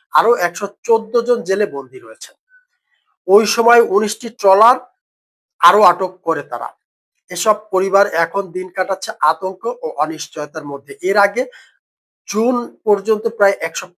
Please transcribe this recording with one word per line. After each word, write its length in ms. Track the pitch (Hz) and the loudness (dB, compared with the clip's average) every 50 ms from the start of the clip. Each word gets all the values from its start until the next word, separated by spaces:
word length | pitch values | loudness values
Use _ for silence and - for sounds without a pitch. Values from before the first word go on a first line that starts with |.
| _ _ | _ _
আরো 240 | - 160 175 226 240 | 0 2 2 2 2
একশো 320 | 208 180 170 170 - 208 - - _ - | 0 0 -4 -4 -6 -10 -10 -10 _ -2
চোদ্দ 380 | 233 226 220 208 - - 233 | 0 0 0 0 -2 -4 -2
জন 220 | - 240 240 - 165 | 0 0 -2 -2 -2
জেলে 220 | 180 190 202 208 | -4 -2 -2 -2
বন্দী 340 | - 139 139 135 120 131 123 | -4 -6 -10 -12 -14 -18 -20
রয়েছেন। 360 | 113 113 110 - - - _ _ _ _ _ _ _ _ _ _ _ _ _ _ _ _ _ _ - | -20 -20 -20 -20 -20 -20 _ _ _ _ _ _ _ _ _ _ _ _ _ _ _ _ _ _ 0
ওই 160 | 180 196 220 220 | 4 4 4 4
সময় 360 | 208 - 233 226 233 240 240 | 2 0 0 4 4 6 4
উনিশটি 480 | 226 185 185 208 220 208 - - 240 220 | 4 4 2 0 0 -2 -6 -8 -12 -14
ট্রলার 480 | 220 - - 190 190 202 220 240 269 - - - _ _ _ _ _ _ _ _ _ _ _ _ _ - | -6 0 2 4 6 6 6 4 4 2 -2 -18 _ _ _ _ _ _ _ _ _ _ _ _ _ 2
আরো 220 | - 175 190 214 | 4 4 6 6
আটক 300 | 208 175 170 175 190 170 - - - | 6 4 4 2 -2 -8 -8 -8 -4
করে 200 | 165 160 147 147 | -4 -4 -4 -4
তারা। 260 | - 123 117 - - - _ _ _ _ _ _ _ _ _ _ - | -10 -10 -10 -10 -12 -14 _ _ _ _ _ _ _ _ _ _ -14
এসব 240 | 180 170 - 220 208 208 - - | -10 -4 0 -2 -2 -2 -2 -4
পরিবার 340 | 190 185 190 190 190 196 202 | -2 -2 0 2 2 2 2
এখন 360 | 202 160 165 165 170 196 196 190 175 | 2 0 -2 -2 -2 -4 -6 -6 -6
দিন 160 | 160 185 185 180 | -8 -10 -10 -8
কাটাচ্ছে 420 | - 190 180 196 190 190 - - - - | -6 -6 -4 -4 -6 -8 -8 -10 -6 -2
আতঙ্ক 460 | 151 156 160 - 190 185 185 - - - - - | 0 0 0 0 -4 -10 -10 -8 -10 -10 -10 -8
ও 60 | 165 156 | -10 -8
অনিশ্চয়তার 760 | - 143 156 156 160 147 - - - 160 147 147 - 156 147 | -4 -4 -6 -6 -6 -10 -14 -14 -12 -12 -12 -10 -12 -12 -12
মধ্যে। 280 | 143 143 139 - - 135 - | -10 -12 -12 -14 -16 -14 -8
এর 160 | 180 185 202 | -4 -2 0
আগে 280 | 208 202 196 196 240 277 - - - - _ _ _ _ _ _ _ _ _ _ _ _ | 0 0 0 0 -4 -6 -6 -8 -20 -20 _ _ _ _ _ _ _ _ _ _ _ _
জুন 500 | - 202 214 226 254 247 240 233 - - _ - | -8 -4 -2 0 0 0 -2 -4 -8 -12 _ -2
পর্যন্ত 440 | 220 208 190 190 220 214 208 220 | 0 0 0 0 -2 -2 0 -2
প্রায় 280 | 226 - - 202 196 196 - | -4 0 2 2 2 2 0
একশো 280 | 165 165 - - 175 165 _ | -6 -8 -8 -10 -14 -16 _